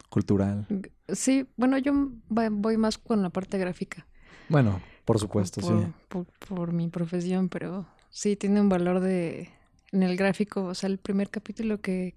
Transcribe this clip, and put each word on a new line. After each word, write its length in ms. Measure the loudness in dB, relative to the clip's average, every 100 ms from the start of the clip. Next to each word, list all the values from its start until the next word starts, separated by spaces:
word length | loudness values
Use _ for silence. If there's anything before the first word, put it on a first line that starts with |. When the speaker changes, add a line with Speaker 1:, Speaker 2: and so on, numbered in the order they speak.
| -4
Speaker 1:
Cultural. 580 | -2 2 4 2 0 -2
Speaker 2:
g-, 220 | -4 -6 _ -8
sí, 340 | -4 2 2 0 0
bueno, 220 | 2 2
yo 140 | 2 0 0 -4 -4
va-, 200 | 0 0
voy 260 | 0 0 2
más 200 | 0 -2
con 240 | -2 0
la 80 | 0
parte 260 | -2 -4 -2
gráfica. 480 | -2 -4 -8 -12 -18 -20 -20 -16 0
Speaker 1:
Bueno, 300 | 4 4 2 -6 -8
por 140 | 0 0
supuesto, 400 | 2 0 -2 -2
Speaker 2:
Por, 220 | 0 2
Speaker 1:
sí. 80 | 0 -4 -10
Speaker 2:
por, 160 | -8 -8 -12 -10
por 260 | -6 -4
mi 160 | -2 -2
profesión, 600 | -4 -4 -2 -2 0 0
pero 380 | -4 -8 -8 -10 _ _
sí 240 | -4 -2 0
tiene 260 | 2 4
un 80 | 4
valor 300 | 4 2 2
de, 500 | 2 0 -2 -6 -12 _ _ _ _
en 120 | 0
el 120 | 2 2
gráfico, 500 | 2 2 -2 -2 -4
o 100 | -4
sea, 140 | -4
el 100 | -4
primer 320 | -2 -2 -2
capítulo 500 | -4 -10 -6 -4 -2
que, 320 | -2 -2 -4